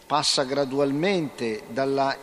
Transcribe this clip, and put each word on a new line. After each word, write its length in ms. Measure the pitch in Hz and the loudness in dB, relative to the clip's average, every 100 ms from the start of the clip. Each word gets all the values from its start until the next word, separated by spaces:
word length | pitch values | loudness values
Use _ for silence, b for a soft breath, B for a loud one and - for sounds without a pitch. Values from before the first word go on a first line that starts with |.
| - | -2
passa 360 | 147 147 - | 0 2 0
gradualmente 1160 | 131 139 135 139 139 139 185 185 143 - 117 107 - | 0 0 0 2 2 2 2 2 -2 -4 -4 -4 -6
dalla 480 | 123 135 139 135 - | -2 0 2 0 0